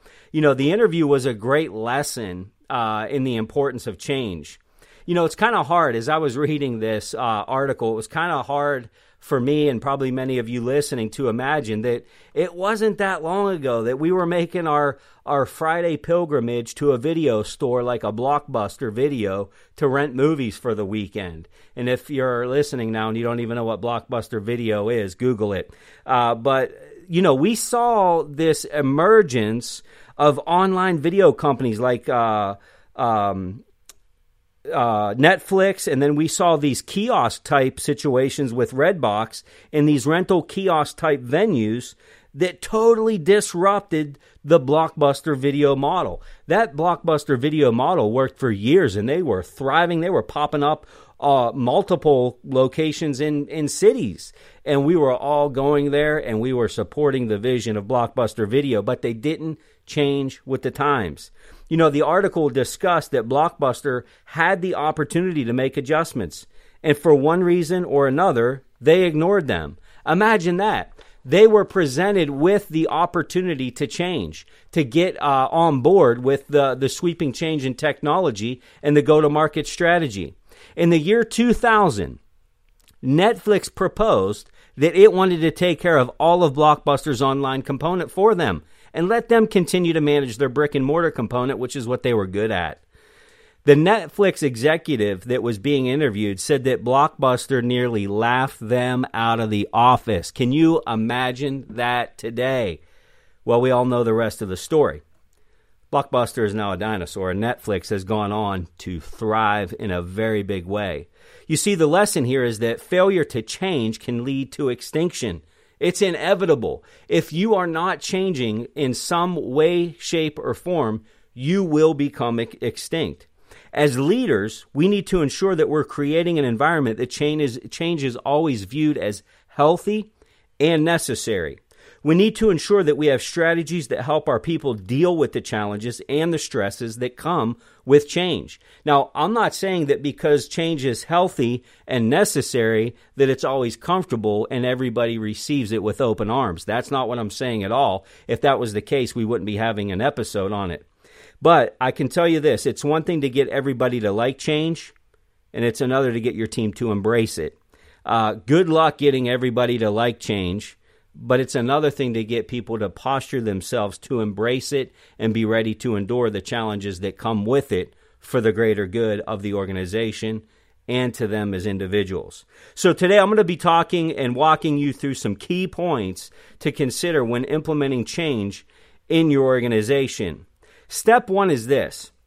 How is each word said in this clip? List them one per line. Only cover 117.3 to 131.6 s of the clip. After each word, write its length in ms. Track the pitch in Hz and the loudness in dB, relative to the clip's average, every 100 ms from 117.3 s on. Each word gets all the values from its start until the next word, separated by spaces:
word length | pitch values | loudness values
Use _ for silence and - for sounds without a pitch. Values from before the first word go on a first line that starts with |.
you 220 | 156 220 196 | -2 0 2
are 120 | 175 | 0
not 320 | 160 185 156 | -2 -4 -4
changing 680 | - 190 190 139 117 107 117 - | -4 -2 -2 -2 -2 -4 -6 -4
in 180 | 131 | -4
some 420 | 117 - 170 180 165 | -2 -2 0 0 -2
way, 600 | 117 135 165 175 170 - | -2 2 2 2 -2 -6
shape, 400 | - 165 151 - | -4 -2 -2 -4
or 140 | 120 | -6
form, 500 | 117 180 170 113 107 - _ _ | -6 -4 -2 -2 -4 -10 _ _
you 300 | 123 139 196 | -8 -2 0
will 300 | 175 151 160 | 2 4 4
become 460 | 143 143 - 120 117 | 4 -4 -2 -4 -2
ex-, 160 | 117 - | -4 -6
extinct. 640 | 120 - - 165 101 - _ _ _ - - | -6 -6 -6 -4 -4 -8 _ _ _ -20 -10
As 280 | - 147 123 | 0 0 2
leaders, 640 | 143 240 226 107 107 - - | 0 2 2 0 -2 -8 -8
we 140 | 135 185 | 0 2
need 180 | 202 - | 0 0
to 140 | 185 | 0
ensure 320 | 139 - 190 | 0 0 0
that 160 | 170 139 | 2 0
we're 140 | 151 | 0
creating 560 | 139 - 143 160 175 160 | -2 -4 0 0 2 0
an 60 | 131 | 0
environment 520 | 110 151 165 123 110 | 2 2 2 0 -2
that 120 | 127 | -6
change 320 | - 147 151 | -2 -2 0
is, 180 | 139 123 113 | -2 -4 -12
change 340 | - 170 165 | -6 -4 -2
is 120 | 135 117 | -4 -4
always 460 | 131 147 160 113 | -2 0 0 -2
viewed 340 | 95 139 151 143 | -6 -2 0 0
as 240 | 104 104 _ _ _ | -4 -6 _ _ _
healthy 640 | - 151 170 - 214 208 _ _ _ _ - | 2 2 2 0 -4 -6 _ _ _ _ 0
and 240 | 156 160 | 2 4
necessary. 760 | 160 165 - 113 - 98 76 - | 2 0 -2 -6 -4 -4 -4 -10